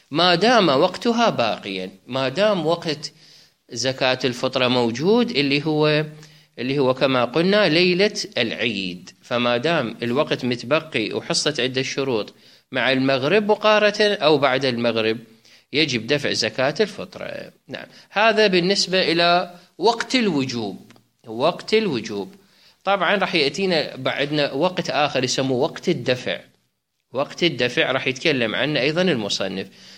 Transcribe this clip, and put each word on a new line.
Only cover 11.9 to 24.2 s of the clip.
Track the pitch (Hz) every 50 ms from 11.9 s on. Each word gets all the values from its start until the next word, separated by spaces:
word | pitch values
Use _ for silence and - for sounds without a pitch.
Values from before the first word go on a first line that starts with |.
| - 139 135 135 120 104 98 - - _ _ - - _ _ -
مع | 131 131 120 131
المغرب | 135 131 131 135 135 127 131 151 190 220 208 208
مقارنة | 208 208 - 214 214 208 214 208 202 214 214 208 202
أو | - 143 156 156
بعد | 131 143 131 131 135 135
المغرب، | 131 120 117 120 117 113 113 110 110 113 113 - - - _ _ - - - _ _ 123
يجب | 143 156 120 120 113 113
دفع | 113 147 143 - 101 98
زكاة | - 113 110 - - 127 143 156 -
الفطرة. | 214 196 - - - - - 92 - - - - - - - _ _
نعم، | - 127 - - - - - - _
هذا | - 196 220 226 208 214 214
بالنسبة | 202 185 180 175 185 196 196 - 175 185 185 147 143
إلى | 165 170 170 175 175 180 - - - - - _ _
وقت | - 175 226 233 233 - - -
الوجوب، | 254 226 196 156 139 131 131 120 117 107 98 92 - - - - _ _ _ _ _ -
وقت | 120 110 117 139 170 175 175 - - 220
الوجوب. | 220 220 185 135 113 101 110 104 101 92 95 95 - _ _ _ _ _ _ _ _ -
طبعا | 190 202 190 170 170 202
راح | 196 185 170 190
يأتينا | 165 135 143 147 190 196 185 170 151 123 - -
بعدنا | 131 131 131 117 131